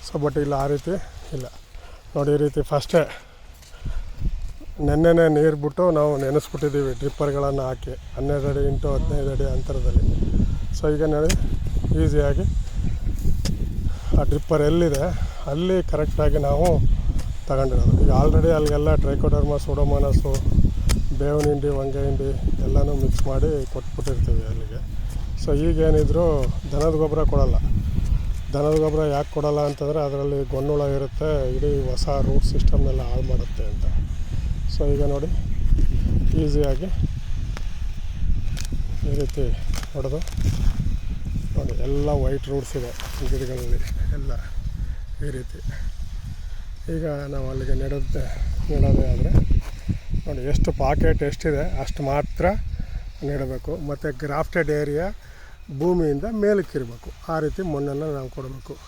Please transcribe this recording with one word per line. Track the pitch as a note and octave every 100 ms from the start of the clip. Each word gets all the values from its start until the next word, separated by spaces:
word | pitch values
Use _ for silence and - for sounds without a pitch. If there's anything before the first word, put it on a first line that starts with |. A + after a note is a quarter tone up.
| -
So, | E3
but | D3 C3+
ಇಲ್ಲಿ | C#3+ C#3
ಆ | C#3+ D3
ರೀತಿ | E3 F#3+ - - - C3+
ಇಲ್ಲ. | B2+ - - - - - - D3+
ನೋಡಿ, | C#3+ D3
ಈ | D3
ರೀತಿ | D3+ -
ಫಸ್ಟೇ | D3 - E3+ C#3+ - - - - - - - - - - - - - - - - - D3
ನೆನ್ನೆನೇ | D3 E3+ E3+ E3 D3+
ನೀರು | D#3 D3+
ಬಿಟ್ಟು | D3 C#3+ F3+ D#3
ನಾವು | D3 C#3
ನೆನೆಸ್ಬಿಟ್ಟಿದ್ದೀವಿ | C3+ D3 - C#3 D3 C#3+ C3+ B2
ಡ್ರಿಪ್ಪರ್ಗಳನ್ನು | C#3 - D3 C#3 C#3 C#3 C3
ಹಾಕಿ | C3 - C3 - -
ಹನ್ನೆರಡು | C#3 D3 C3+
ಅಡಿ | C#3 C#3
ಇಂಟು | C#3 D3
ಹದಿನೈದು | C3+ C3 C#3+ C#3
ಅಡಿ | C3+ C#3 C3+
ಅಂತರದಲ್ಲಿ. | - C#3+ - - - - - - - - - -
So, | D3+ D3+
ಈಗ | D#3 D3+
ನೋಡಿ, | D#3+ - - - - - - D#3
ಈಸಿಯಾಗಿ | D#3 D3 C#3+ C#3+ - - - - - - - - - - - - - - - - - -
ಆ | C#3+
ಡ್ರಿಪ್ಪರ್ | D3 - D#3 D3
ಎಲ್ಲಿದೆ | E3 E3+ C#3 E3+ D#3+ - - -
ಅಲ್ಲಿ | D3 F3+ F#3 E3+
ಕರೆಕ್ಟಾಗಿ | D3+ D3+ - D3 D3 C#3
ನಾವು | C#3+ F3 D3+ - - - - - - -
ತಗೊಂಡಿರೋದು. | C3+ C3 - - -
ಈಗ | - C3+
already | D3+ C#3+ D#3+ D#3
ಅಲ್ಲಿಗೆಲ್ಲ | D3+ D3 D3+ D3+
ಟ್ರೈಕೋಡರ್ಮಾ, | C#3 C#3+ D3+ C#3+ C#3+ C#3+ -
ಸೂಡೋಮೋನಾಸು, | C#3+ C#3+ C#3+ C#3 C3+ C#3 - - - - - - - - -
ಬೇವಿನ | C#3+ D3 D3
ಹಿಂಡಿ, | C#3+ C#3+ C#3
ಹೊಂಗೆ | C3+ C#3 C#3
ಹಿಂಡಿ | C3+ C3+ C3+ - - C3+
ಎಲ್ಲನೂ | C3+ C#3+ C#3+
ಮಿಕ್ಸ್ | C3+ - C#3
ಮಾಡಿ | C3+ D3 D3 C3
ಕೊಟ್ಬಿಟ್ಟಿರ್ತೀವಿ | C3+ - - C3 A#2+ - B2 A2
ಅಲ್ಲಿಗೆ. | A2+ G#2 A2 - - - - - -
So, | - C#3+ E3
ಈಗೇನಿದ್ರು | D#3+ D#3+ D3+ D3 E3 E3+ D3 B2+ - -
ದನದ | C3+ D#3+ D#3
ಗೊಬ್ಬರ | D#3 D3+ D3
ಕೊಡಲ್ಲ. | C#3+ C3+ - - A2 - - - - - - -
ದನದ | C#3+ D3 D#3
ಗೊಬ್ಬರ | D#3 D3+ D3+ C#3+
ಯಾಕೆ | D3 D#3
ಕೊಡಲ್ಲ | D3 D3 D3
ಅಂತಂದರೆ | C#3 C#3+ D#3 C#3+
ಅದರಲ್ಲಿ | C#3 C#3 C#3+ B2+
ಗೊಣ್ಣುಳ | C3+ C#3 D3 C#3+ C#3
ಇರುತ್ತೆ, | C#3 - D#3 D3 B2+ B2+
ಇಡೀ | D3 C#3+ C3+
ಹೊಸ | B2+ - C#3 C#3
ರೂಟ್ | C3+ -
ಸಿಸ್ಟಮ್ನೆಲ್ಲ | C#3+ - C#3+ C#3 C3 B2
ಹಾಳು | B2 B2+
ಮಾಡುತ್ತೆ | B2+ - - -
ಅಂತ. | - - - - - - - - - -
So, | - C#3+
ಈಗ | C#3+ C#3+
ನೋಡಿ, | C#3 D#3+ - - - - - - - - - - D#3
ಈಸಿಯಾಗಿ | D3+ D3 C#3+ C3+ F#3 - - - - - - - - - - - - - - - - - - - - - -
ಈ | G#2+
ರೀತಿ | G#2+ - A#2+ - - - -
ಹೊಡೆದು | C#3+ C3+ D3 - - - - - - - - - - - - - -
ನೋಡಿ, | C#3+ - C3
ಎಲ್ಲ | C#3+ D3 D3
ವೈಟ್ | C3 C3+ -
ರೂಟ್ಸ್ | C#3 B2+ C#3
ಇದೆ | A#2+ A#2+ - - B2+
ಗಿಡಗಳಲ್ಲಿ | B2+ C3 B2+ A2 - B2 - - C#3+
ಎಲ್ಲ | C3+ B2 - - - - - - - - C#3+
ಈ | C3
ರೀತಿ. | A#2+ - - - - - - - - - - - - - - E3
ಈಗ | D#3+ C#3+ C#3+
ನಾವು | C#3 C3
ಅಲ್ಲಿಗೆ | C3 C3+ C3+
ನೆಡುತ್ತೆ, | C#3 C#3 - C#3+ - - - - -
ನೆಡೋದೇ | D3+ - - -
ಆದರೆ | - - - - - - - - - - - -
ನೋಡಿ, | C#3 B2+
ಎಷ್ಟು | D3 - -
ಪಾಕೆಟ್ | C3+ D3+ D#3+ D#3+ C#3+
ಎಷ್ಟಿದೆ | C#3 E3 C#3+ E3 -
ಅಷ್ಟು | C3+ - C#3
ಮಾತ್ರ | C#3+ C#3+ - E3+ G#3 - - - - - - C#3+
ನೆಡಬೇಕು. | C#3+ C3 C3 - F3 D3
ಮತ್ತು | C#3+ D#3 C#3
ಗ್ರಾಫ್ಟೆಡ್ | D3 C#3+ D#3+ F3+ D3+ D3
ಏರಿಯಾ | D3 D3 F#3 - - - - - - C#3
ಭೂಮಿಯಿಂದ | E3+ F3+ D#3 C#3+ G#3+ A3
ಮೇಲಕ್ಕಿರಬೇಕು, | G3+ G3+ E3+ D3+ A#2+ A#2+ - - -
ಆ | D#3+ D3+
ರೀತಿ | C#3 F#3 C#3+
ಮಣ್ಣನ್ನು | C#3+ C#3 D#3 C#3+
ನಾವು | C3 C#3+
ಕೊಡಬೇಕು. | C3 C3 - C#3+